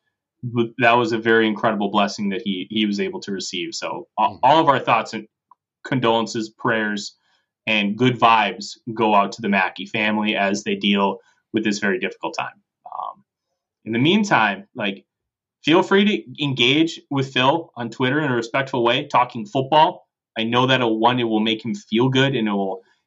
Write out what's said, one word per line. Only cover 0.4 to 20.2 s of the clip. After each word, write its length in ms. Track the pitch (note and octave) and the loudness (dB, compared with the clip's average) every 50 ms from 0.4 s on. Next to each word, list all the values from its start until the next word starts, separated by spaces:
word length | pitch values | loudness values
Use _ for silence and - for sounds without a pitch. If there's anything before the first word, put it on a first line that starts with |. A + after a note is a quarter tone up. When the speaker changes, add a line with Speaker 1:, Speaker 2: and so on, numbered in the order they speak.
| B2 | -12
Speaker 1:
w-, 260 | A#2+ A#2 A#2+ A#2 A#2 - | -4 -2 -2 -2 -2 -2
that 160 | - A#2+ A#2 A#2+ | 2 4 4 4
was 180 | B2 A#2+ A2 | 4 2 0
a 60 | A#2 | -2
very 300 | A2 A2 A#2 A2+ A2+ A2 | -2 2 4 4 4 4
incredible 420 | G#2+ G2+ G2 - A2+ G#2 G2+ G2+ G2 | 2 0 0 -2 -2 0 0 -2 0
blessing 400 | G2 G2+ G2+ G2+ - - G#2 G2 | 0 0 0 0 -2 -4 -4 -4
that 120 | F#2+ F#2 - | -4 -4 -4
he, 240 | G2+ F#2 F2+ F#2 - | -4 -6 -6 -6 -4
he 160 | G#2+ A2 G#2+ | -2 0 0
was 140 | G#2 G2+ G2+ | 0 0 -2
able 220 | F#2+ F#2 F#2+ - | -2 -4 -6 -8
to 100 | - - | -8 -8
receive. 420 | G2 F2+ - - - F2 E2+ D#2+ - | -8 -8 -8 -8 -8 -8 -8 -8 -8
So, 360 | - F2 E2 D#2+ D#2+ - - _ | -8 -8 -8 -8 -10 -12 -10 _
uh, 100 | G#2+ G#2+ G#2 | -4 -4 -4
Speaker 2:
Mm-hmm. 80 | G#2 - B2+ | -2 0 2
Speaker 1:
all 160 | C3 D3+ E3 | 4 4 4
of 80 | D#3+ | 4
our 120 | C#3 C3+ A#2+ | 2 2 2
thoughts 340 | - C#3+ A#2+ A2+ G#2+ - A2+ | 0 0 0 0 -2 -4 -10
and 140 | G2+ - - _ _ _ _ _ _ _ _ _ _ - | -10 -12 -12 _ _ _ _ _ _ _ _ _ _ -8
condolences, 680 | - C#3 C3 B2 A#2 A2+ A2+ A2 G#2 - A2+ G#2+ G#2+ | -4 -2 0 2 2 2 2 0 -2 -4 -6 -6 -8
prayers, 680 | - _ - B2 A2+ A2 G#2+ G#2 G#2 G2+ G2+ - - _ _ _ _ _ _ _ _ _ _ | -10 _ -2 0 0 0 -2 -2 -4 -6 -8 -12 -16 _ _ _ _ _ _ _ _ _ _
and 320 | A2 A2 G#2 G2+ G2+ G#2+ | -2 0 0 0 -2 0
good 220 | A2+ B2+ C3 B2+ A2 | 2 2 2 2 4
vibes 580 | B2 A2+ A2+ A2 G#2 G2 - - - - - - _ A#2+ A2 | 4 6 6 4 2 0 -4 -8 -12 -16 -16 -14 _ -10 -2
go 220 | A2+ A2+ G#2+ G#2 | 0 2 4 4
out 160 | G2+ G2+ G2 | 4 2 0
to 100 | - - | -4 -6
the 80 | A2 G2+ | -2 0
Mackey 380 | G2+ F#2+ F#2 - - - G2+ | 0 0 0 -2 -6 -10 -12
family 480 | G2+ - A2+ G#2+ A2 G#2+ G#2+ G#2+ G#2+ G2+ | -8 -6 -2 -2 -2 -2 -2 -2 -2 -2
as 280 | F#2+ G2+ G2 G#2 G2+ - | 0 -2 -2 -2 -4 -4
they 120 | G#2+ G2+ | -6 -6
deal 420 | G2 G#2 G2+ G2+ G2+ - - - - _ _ _ _ _ _ | -2 0 0 2 2 0 0 -2 -6 _ _ _ _ _ _
with 120 | - A2 G#2 | -4 -2 -2
this 160 | A2 G2+ - | -2 -2 -2
very 180 | G#2+ G2 F#2+ | -2 -2 -2
difficult 380 | F2 F#2+ F#2 - - E2+ D#2+ - | -2 -4 -6 -8 -8 -10 -8 -8
time. 240 | - - - - _ _ _ _ _ _ | -8 -8 -10 -12 _ _ _ _ _ _
Um, 380 | - - - - - - G3+ _ _ _ _ _ _ _ _ _ _ _ _ _ | -16 -14 -12 -12 -12 -14 -18 _ _ _ _ _ _ _ _ _ _ _ _ _
in 80 | G#2+ A2+ | -4 -2
the 60 | A#2 | 2
meantime, 680 | C3+ E3 G3 A3 G#3 G3 D3+ A#2+ A2 G2+ G2 F#2+ - _ _ | 2 4 4 2 2 2 2 2 2 2 0 -4 -10 _ _
like, 300 | B2+ G#2+ G2+ G2 - - _ _ _ _ _ _ _ _ _ _ _ - | -6 -6 -6 -6 -8 -14 _ _ _ _ _ _ _ _ _ _ _ 0
feel 180 | C#3+ E3 F#3 | 4 4 4
free 220 | E3+ - G3 G3 G#3 | 4 4 4 4 4
to 380 | G#3+ G3 - - B2 C3 - D3 | 2 0 -2 -6 -12 -8 -6 -4
engage 560 | C#3+ C3 C#3 D3 C#3 C#3 D#3 D#3+ E3 - - - _ | -4 0 2 2 4 4 4 2 0 -2 -8 -10 _
with 220 | C#3+ C3+ C3+ C3+ - | -4 -2 -2 0 0
Phil 380 | B2+ B2+ C#3 D#3+ E3 E3+ - _ | 2 4 4 2 0 -4 -10 _
on 140 | A#2+ A#2+ A2+ | -10 -10 -8
Twitter 300 | - - B2+ B2+ C#3 D3+ | -4 -2 -2 0 0 0
in 120 | D#3 C3+ | 0 0
a 40 | B2 | 0
respectful 480 | A#2 A2 - - C3+ C3+ C3+ - B2 A#2 | -2 -2 -2 -4 -4 -4 -2 -2 0 2
way, 240 | A#2 B2 C#3 D3 | 2 2 0 -2
talking 380 | - - B2 B2 B2 - A#2+ G#2+ | 0 2 2 2 0 -4 -10 -10
football. 600 | - - C3+ C3 C3+ D#3 D3+ D#3+ F3+ F3+ - _ _ _ _ | -4 -4 -4 -2 2 4 4 4 4 2 -6 _ _ _ _